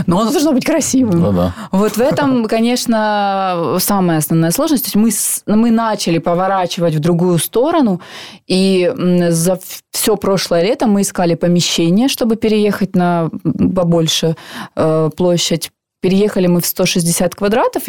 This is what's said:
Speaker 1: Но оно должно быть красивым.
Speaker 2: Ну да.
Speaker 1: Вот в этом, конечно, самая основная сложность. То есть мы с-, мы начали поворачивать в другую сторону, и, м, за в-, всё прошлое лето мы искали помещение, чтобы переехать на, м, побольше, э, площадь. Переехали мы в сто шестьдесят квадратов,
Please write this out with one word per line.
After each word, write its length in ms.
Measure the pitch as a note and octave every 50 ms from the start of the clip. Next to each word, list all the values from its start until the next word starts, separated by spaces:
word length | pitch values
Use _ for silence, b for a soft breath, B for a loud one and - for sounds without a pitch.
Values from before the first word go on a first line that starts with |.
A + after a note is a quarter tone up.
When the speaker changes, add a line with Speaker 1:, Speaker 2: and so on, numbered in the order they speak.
| E3+ -
Speaker 1:
Но 120 | E3+ F#3+
оно 120 | A3+ A3
должно 200 | C#4+ F4+ D4 D#4+ C4+
быть 120 | C4 B3+
красивым. 540 | - E4 D#4+ B3 - C4 C4+ B3+ A3 F3 E3+
Speaker 2:
Ну 100 | E3+ G2+ G2
да. 200 | F2+ F2 F2+ B B B B
Speaker 1:
Вот 260 | - F#3+ G#3 G#3+ G#3 G#3
в 40 |
этом, 460 | A#3+ C#4+ D4 B3 A3+ C4+ C4 B3 A3+ G#3+
конечно, 1300 | A3+ A3+ A3+ A#3 B3 B3 - - A3+ A3 G#3+ G#3+ G#3 G#3 G3+ G3 G3 G3 F#3+ F#3+ F3+ E3+ E3+ B2+ C#3 F#3
самая 380 | F3+ - G3+ G3 F#3 F3 E3 D#3
основная 340 | D3+ - E3 E3 E3 E3
сложность. 340 | E3+ - D4 E4 D#4 A3+ -
То 20 | -
есть 80 | -
мы 120 | G3+ A3 A#3
с-, 320 | A3+ - - - - - - -
мы 240 | G#3 A3 A3+ A#3+
начали 480 | A3+ A3+ A3+ A3 G#3+ G3+ - F#3 E3 E3
поворачивать 760 | D#3+ F3+ F3 E3+ F#3 F#3+ G3 F#3+ F3+ E3+ - - E3+ E3+ D#3
в 40 | D#3
другую 380 | D3 F3 F3 E3 F3+ F#3 F3 D#3+
сторону, 600 | - - - A3 B3+ D#4 F4+ E4+ C#4 G#3+ F#3 F3 B B B B B B B B B -
и, 320 | F3+ F#3 F#3+ F#3+ F#3+ F3+ F3+ E3+ - -
м, 340 | F3 F3+ F3+ F3 F3 E3+
за 220 | E3+ E3 E3 F#3 F#3
в-, 280 | F3 - - - - - _
всё 240 | - - - A#3 G#3+ G3+
прошлое 460 | - G3 G3 F3 - - F3 E3+ E3+
лето 220 | G3+ C4 - D#4+ A3+
мы 140 | G3+ G3+
искали 340 | G3 - - - F3+ E3+ E3+
помещение, 720 | D#3+ - F3 F3 F3 D#3+ - - - E3+ E3+ F3+ G#3 B3 C#4
чтобы 280 | - - C#4 A3+ A3+
переехать 600 | G#3+ - A3 G#3+ G#3+ G#3 G#3 G3+ - G3 - -
на, 340 | F3+ F3+ F3 F3 E3+ E3 E3+ - - -
м, 260 | E3 - - - F#3+ F3+
побольше, 600 | F#3 F3 E3+ E3+ E3+ E3 D#3 - - - D#3+ D#3+ B B B B A#3+ G#3+ B -
э, 340 | - D#3 D#3+ D#3 D#3+ D#3 D#3 D3+ -
площадь. 540 | F3+ F3+ F3 E3+ - - F3+ D#3+ - - _ _ _ _ _ _
Переехали 460 | - F#3 F#3 G3 G#3 G#3 G#3 G3+ F#3 F3
мы 120 | F3 F3
в 60 | E3
сто 200 | - - - F#3
шестьдесят 500 | F3 - F#3 E3 E3+ E3+ - F#3 F3 -
квадратов, 480 | - G3+ G3+ G#3 B3+ E4 B4+ - D4+ -